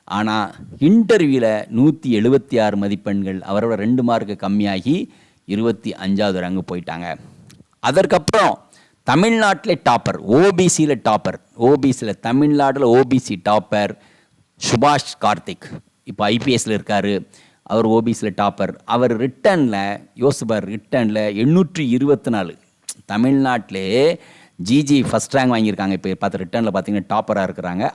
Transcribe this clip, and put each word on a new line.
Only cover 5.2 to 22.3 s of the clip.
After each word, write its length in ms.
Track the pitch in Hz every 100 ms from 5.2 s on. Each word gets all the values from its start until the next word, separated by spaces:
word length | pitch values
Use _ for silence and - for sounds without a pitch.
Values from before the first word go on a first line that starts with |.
| _ _
இருபத்தி 460 | - 101 113 107 -
அஞ்சாவது 500 | 90 95 98 104 92
ரேங்க் 220 | 90 95 90
போயிட்டாங்க. 460 | 90 82 82 87 78 - - - - _ _
அதற்கப்புறம் 760 | 117 143 190 180 151 220 175 101 _ _ _ _ -
தமிழ்நாட்டிலே 680 | 135 214 226 208 190 214 170
டாப்பர், 320 | - 120 - -
ஓ 320 | 92 123 190 180
பி 120 | 180
சில 260 | - 151
டாப்பர், 420 | 127 117 107 - 90 _
ஓ 200 | - 117 143
பி 120 | 135
சில 220 | 123 113 95
தமிழ்நாடுல 600 | - 127 147 147 135 131
ஓ 180 | 127 120 123
பி 100 | 127
சி 220 | - 98
டாப்பர் 460 | 101 107 92 104 101 - _ _ _ _ _ _
சுபாஷ் 600 | - 113 139 143 - -
கார்த்திக். 600 | 107 98 - 92 - - - _
இப்ப 200 | - 98
ஐ 140 | 104 117
பி 100 | 135
எஸ்ல 140 | 120 -
இருக்காரு. 580 | 107 - 104 101 101 - _ _ _
அவர் 220 | - 110
ஓ 160 | 110 113
பி 120 | 113
சில 200 | 110 107 95
டாப்பர். 380 | 101 - 95 -
அவர் 360 | - 117 123 113
ரிட்டன்ல, 840 | 131 - 214 185 131 101 98 101 - -
யோசிச்சு 300 | 127 131 117
பாரு, 200 | 110 92
ரிட்டன்ல 680 | 107 - 139 113 107 107
எண்ணூற்றி 540 | 101 120 170 180 165 139
இருபத்தி 420 | 123 143 139 -